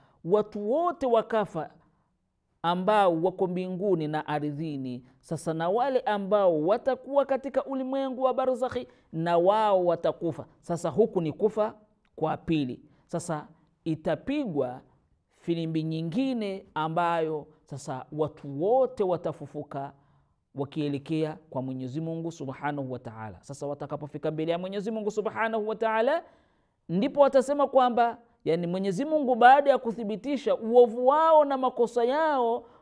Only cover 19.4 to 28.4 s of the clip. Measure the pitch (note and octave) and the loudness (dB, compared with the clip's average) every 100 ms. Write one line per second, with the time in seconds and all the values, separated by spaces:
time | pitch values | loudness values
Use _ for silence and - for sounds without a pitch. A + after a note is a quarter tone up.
19.4 | D3 D3 C#3+ C#3+ C#3 - _ _ _ _ | -12 -12 -10 -12 -12 -16 _ _ _ _
20.4 | _ C3+ C#3 D#3 D3 C#3 C#3+ D#3+ D#3 D#3 | _ -10 -6 -4 -4 -4 -4 -2 -2 -6
21.4 | _ C3 C3 C3 C3 C#3+ E3 E3 E3 D#3+ | _ -8 -6 -8 -8 -6 -6 -6 -8 -8
22.4 | C#3 C3+ - C#3+ C3 B2 A#2+ A2 A2 E2+ | -10 -6 -6 -4 -6 -10 -12 -12 -12 -14
23.4 | - C#3 C#3+ C#3+ C#3+ D3 D3+ D3+ D#3 D#3 | -16 -10 -8 -8 -8 -10 -10 -8 -4 -2
24.4 | D#3+ E3+ F#3 G3+ G3+ A3 G#3 G#3 G#3 G#3+ | -2 -4 -6 -6 -6 -4 -4 -4 -4 -2
25.4 | A3+ A3 G#3+ A3 A3 A3 A#3+ E4 - _ | -2 -2 -4 -2 0 2 2 0 -4 _
26.4 | _ _ _ _ - F3 C4 C#4+ C4+ C4+ | _ _ _ _ -4 -2 2 4 6 6
27.4 | B3+ C#4+ C#4 C4 B3 A#3 A#3 - _ _ | 2 0 2 4 4 4 2 -2 _ _